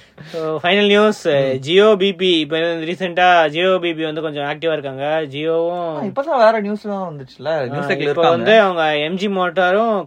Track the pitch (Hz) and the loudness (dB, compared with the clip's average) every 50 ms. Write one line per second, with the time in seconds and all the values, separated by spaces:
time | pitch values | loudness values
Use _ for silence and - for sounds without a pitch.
0 | _ _ _ - 151 - - 160 160 156 160 147 - 175 196 208 208 202 202 208 | _ _ _ -20 -20 -12 -8 -6 -4 -4 -4 -2 -2 0 2 2 2 4 4 4
1 | 208 214 208 - - 165 143 139 139 135 131 135 131 151 175 196 208 220 214 180 | 4 4 2 0 -2 0 2 2 2 0 -2 -4 -2 2 4 6 6 6 6 4
2 | 196 196 185 165 190 185 170 160 151 143 160 160 165 170 170 165 160 165 180 - | 2 -2 0 0 0 0 2 0 0 -2 -2 -2 -2 -2 -2 -4 -6 -6 -6 -6
3 | 190 175 165 175 180 180 180 170 160 147 147 170 180 190 185 180 170 170 160 156 | -6 -4 0 4 6 6 6 6 4 4 2 0 2 2 2 2 0 -4 -4 -4
4 | 160 156 151 160 156 156 143 147 143 143 156 151 165 165 156 147 139 139 131 135 | -4 -4 -4 -6 -6 -6 -6 -6 -6 -6 -6 -4 -2 -4 -2 -2 -4 -8 -8 -6
5 | 143 151 156 160 156 139 135 147 156 165 160 165 165 170 175 175 170 165 156 147 | -4 -2 -2 -2 -4 -4 -8 -6 -4 -2 -2 0 -2 -2 -4 -4 -6 -6 -6 -6
6 | 220 190 - 269 277 330 294 247 220 220 226 220 202 202 214 208 - 208 202 190 | -6 -6 -4 -4 -4 -2 0 2 2 2 0 0 -4 -4 -6 -6 -6 -8 -8 -6
7 | 185 170 151 139 131 - - - 127 151 165 147 127 120 139 143 143 143 - 139 | -8 -10 -10 -14 -16 -18 -18 -10 -6 -4 -4 -4 -4 -4 -6 -6 -4 -4 -4 -2
8 | 151 143 143 170 165 160 170 - - 202 220 220 202 190 180 165 160 156 151 147 | -2 -2 0 2 2 2 2 2 2 4 6 6 6 4 2 0 0 0 0 -2
9 | 151 160 190 175 202 208 196 185 180 175 156 190 180 180 190 214 233 226 214 190 | -2 -4 -4 -4 -4 -4 -2 -2 -2 -2 0 0 0 2 2 2 2 0 0 -2
10 | 160 | -4